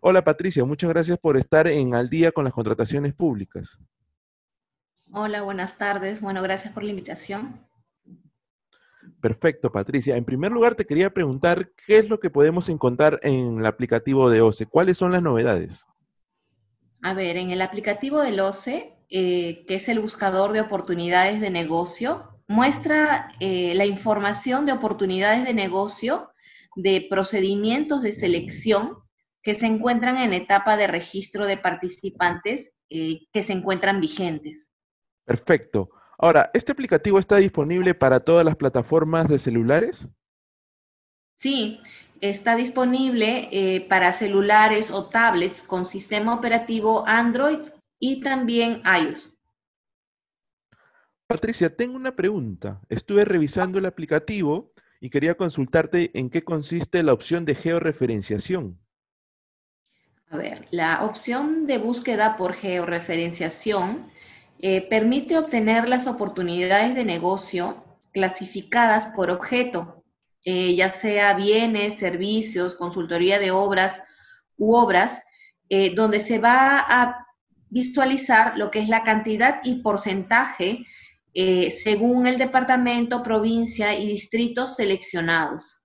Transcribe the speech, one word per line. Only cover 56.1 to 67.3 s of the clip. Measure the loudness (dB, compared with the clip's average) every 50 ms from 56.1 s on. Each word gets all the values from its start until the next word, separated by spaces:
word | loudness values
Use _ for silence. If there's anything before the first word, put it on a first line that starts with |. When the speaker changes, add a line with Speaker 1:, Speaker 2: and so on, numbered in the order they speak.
| _
Speaker 1:
en | -6 -6 -4
qué | -4 -4 -4
consiste | -2 -4 -4 -4 -4 -6 -6 -6 -2 0 2 4
la | 4 4
opción | 2 2 -4 -4 -2 0
de | -2 -2
georreferenciación. | -2 0 -2 -2 0 0 -2 -2 0 -2 -2 -2 -4 -4 -4 -6 -6 -4 -4 -4 -4 -4 -6 -12 -14 _ _ _ _ _ _ _ _ _ _ _ _ _ _ _ _ _ _ _ _ _ _ _ _ _ _ _ _ _ _
Speaker 2:
A | -10
ver, | -8 -8 -8 -10 -12 -14 _
la | -4 -2 0 0 0 0 -2
opción | -4 -6 -8 -8 -6 -4 -4 -2 -2 -2 -2 0
de | 0 -2 -2
búsqueda | 0 -2 -4 -4 -4 -4 0 2 2 0 0
por | 0 -4 -4 -4
georreferenciación, | -6 -6 -4 -4 -4 -4 -4 -4 -6 -6 -4 -4 -4 -4 -4 -6 -6 -8 -8 -8 -6 -6 -2 -2 -2 -2 -2 -6 -8 -12 -16 _ -20 -20 -20 -20 -20 _ _ _ _
eh, | -2 0 0 0 0 0
permite | 0 2 2 2 2 0 0 0 0 0
obtener | 0 0 -2 0 2 2 2 2 2 2
las | 0 0 0
oportunidades | -4 -4 -4 -6 -8 -4 -4 -4 -4 -2 -2 0 2 4 4 4 2 0
de | -2 -2
negocio | -2 -4 -2 -2 -2